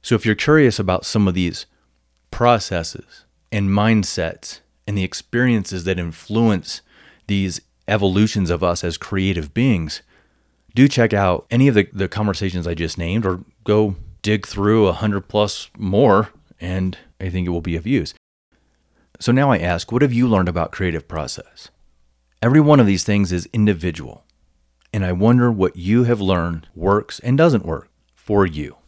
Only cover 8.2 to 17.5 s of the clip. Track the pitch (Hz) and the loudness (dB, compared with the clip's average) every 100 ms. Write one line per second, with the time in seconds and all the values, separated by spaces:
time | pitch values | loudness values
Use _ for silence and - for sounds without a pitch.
8.2 | 107 107 90 85 87 87 87 82 - 98 | 2 2 -2 0 0 -2 -4 -8 -6 -2
9.2 | 95 85 76 113 131 98 78 - _ _ | -2 -2 -6 -2 0 0 -2 -10 _ _
10.2 | _ _ _ _ _ 120 139 131 113 101 | _ _ _ _ _ 2 4 4 0 2
11.2 | 95 87 - 120 139 107 98 98 95 107 | 0 -2 -2 2 4 4 0 -4 -6 -2
12.2 | 104 92 98 90 82 80 82 - 85 104 | -4 -2 -4 -4 -6 -4 -6 -6 -4 -2
13.2 | 101 90 - _ - 107 107 92 - - | -2 -4 -10 _ 0 2 0 -4 -14 -8
14.2 | 104 107 - - 101 110 101 87 107 101 | -2 -2 -4 -2 2 4 2 2 -2 -4
15.2 | - 107 104 - - - 101 101 131 98 | -2 -2 -2 -4 -14 -8 -2 2 4 4
16.2 | 110 _ _ _ 87 92 92 92 _ _ | 2 _ _ _ -8 -4 -4 -6 _ _
17.2 | 95 92 90 | -6 -4 -4